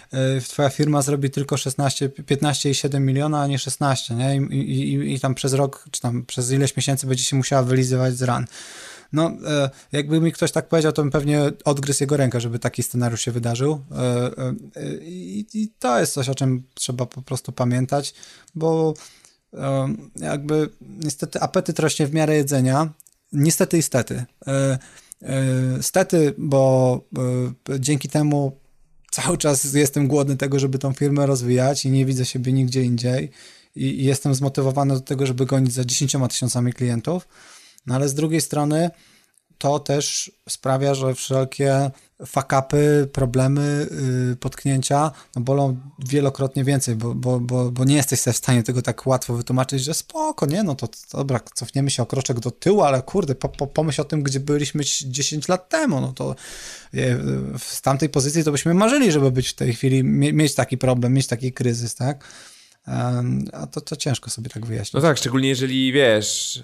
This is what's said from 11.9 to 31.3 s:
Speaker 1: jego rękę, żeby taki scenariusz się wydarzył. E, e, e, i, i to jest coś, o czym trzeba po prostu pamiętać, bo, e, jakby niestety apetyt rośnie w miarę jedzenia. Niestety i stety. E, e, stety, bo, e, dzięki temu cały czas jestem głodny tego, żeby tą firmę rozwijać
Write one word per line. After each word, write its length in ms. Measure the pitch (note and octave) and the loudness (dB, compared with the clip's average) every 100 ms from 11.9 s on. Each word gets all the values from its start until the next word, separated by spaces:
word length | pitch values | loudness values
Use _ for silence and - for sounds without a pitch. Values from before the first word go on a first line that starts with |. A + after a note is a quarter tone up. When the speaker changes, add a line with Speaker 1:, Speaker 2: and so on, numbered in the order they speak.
| C3+ | -2
Speaker 1:
jego 140 | C#3 D3 | 0 2
rękę, 240 | C3 A#2 | 2 0
żeby 180 | A#2 A#2 | -2 -2
taki 240 | B2 - | -4 -4
scenariusz 380 | - B2 A#2+ A#2 | -4 -2 -2 -2
się 120 | - | -4
wydarzył. 480 | A#2 A#2+ A#2+ C#3 D3+ C3+ | -2 -2 0 0 -2 -6
E, 40 | C#3 | -4
e, 360 | B2+ B2 B2 - B2+ - C#3 D3 | -2 0 -2 -4 -6 -6 -10 -12
e, 180 | D3 D#3 | -10 -10
i, 440 | D#3 F3+ F3+ G3+ G#3+ | -10 -14 -10 -10 -8
i 140 | G#3+ G#3+ - | -6 -6 -4
to 220 | B3+ A#3+ | 0 2
jest 120 | E3 | 0
coś, 160 | - B2+ | -2 -2
o 60 | |
czym 280 | C3 C3+ B2+ B2+ | 0 0 0 -4
trzeba 320 | - - B2+ B2 | -10 -8 -4 -6
po 160 | C3 | -8
prostu 300 | - C3 - | -8 -8 -8
pamiętać, 600 | - B2 B2 B2+ C#3+ C#3 - - - - | -4 0 0 0 -2 -4 -10 -20 -20 -16
bo, 400 | D#3+ D#3+ D#3+ D#3+ D#3 - - _ _ _ | -4 0 2 0 -2 -10 -20 _ _ _
e, 340 | - C#3 C3+ C3+ - C#3+ - | -8 -2 -2 -2 -4 -10 -10
jakby 520 | D#3 D3 D3 D#3 D3+ - | -6 -6 -2 0 0 -6
niestety 600 | - - D3+ C3+ D#3+ - | -20 -8 -6 -6 -6 -2
apetyt 380 | - F#3+ F3+ D#3 | 0 0 0 0
rośnie 280 | D#3 - C#3+ | 0 2 0
w 80 | |
miarę 220 | D#3+ D#3 D3+ | 2 2 2
jedzenia. 520 | C#3 C#3 B2+ C3+ D#3+ D#3 - _ _ | 2 2 2 2 0 -4 -20 _ _
Niestety 460 | C#3+ D3 - F3 E3+ | 2 2 4 2 2
i 40 | |
stety. 420 | - B2+ A2 B2+ B2 _ - | 2 0 -2 -4 -8 _ -4
E, 320 | C3+ C3+ C3 - - - - | 0 0 0 -6 -20 -20 -16
e, 160 | C3 C3+ C3 B2+ C3 C3 | -6 -2 0 2 0 -2
stety, 520 | - F#3 F#3+ F3 D3+ C3+ | 0 2 4 4 4 0
bo, 600 | D#3+ C#3 C3+ C3 B2+ B2 - C#3+ B2+ B2+ B2 B2+ - | 2 4 6 6 4 2 -4 -4 -2 -2 -2 -6 -8
e, 120 | C3+ | -4
dzięki 280 | C3 D3 C#3 | 0 0 0
temu 520 | D3+ D3+ D3 C#3 C#3 _ _ _ _ _ | 0 2 2 0 -6 _ _ _ _ _
cały 280 | - - A#2+ | -4 -2 0
czas 360 | D#3 C#3 C#3 | 2 0 2
jestem 340 | C#3+ C#3 D3 C#3 | 2 2 2 2
głodny 280 | D3 C#3 C3+ | 2 2 0
tego, 220 | C#3+ C#3 | 0 0
żeby 200 | C3+ C3 | 0 0
tą 140 | C3+ | -2
firmę 340 | C3 C#3+ C#3+ | 0 0 2
rozwijać 580 | C#3 | 2